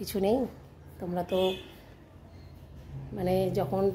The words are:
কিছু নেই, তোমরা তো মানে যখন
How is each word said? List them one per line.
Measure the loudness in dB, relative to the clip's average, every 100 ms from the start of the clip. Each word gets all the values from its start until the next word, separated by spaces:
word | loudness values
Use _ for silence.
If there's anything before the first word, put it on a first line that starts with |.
কিছু | -4 2 4
নেই, | 4 2 -4 -18 -20 -18 -10
তোমরা | -4 -4 0
তো | 2 2 0 -8 -18 -20 -20 -20 -20 -20 -20 -18 -18 -18 -16 -14 -12 -10 -2
মানে | 2 4 4 2
যখন | 2 4 2